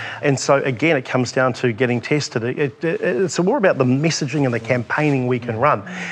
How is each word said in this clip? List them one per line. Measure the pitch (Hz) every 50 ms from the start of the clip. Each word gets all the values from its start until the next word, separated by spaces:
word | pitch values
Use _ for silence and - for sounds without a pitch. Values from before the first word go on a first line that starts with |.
| - - - - -
And | 147 139 127
so, | - - 143
again, | 139 - 143 127 107 143 160 165
it | 139 127
comes | - - 127 123 113
down | - 135 131 127 113
to | - - 123 117
getting | 104 127 120 123 120
tested. | 113 - 151 151 139 - - 123 110
It, | 120 131 - 151 135 - - -
it, | 165 - -
it's | - 180 185 - 196 165 - -
more | 175 185 240 294
about | 208 185 139 131
the | 135
messaging | 127 127 135 151 170 147 - 160 135 127 156 143
and | 131 117
the | 117
campaigning | 113 113 127 123 110 - - - 151 151 143 135 127
we | 123 127 123
can | 107 120 113
run. | 110 123 151 135 107 95 - - - - -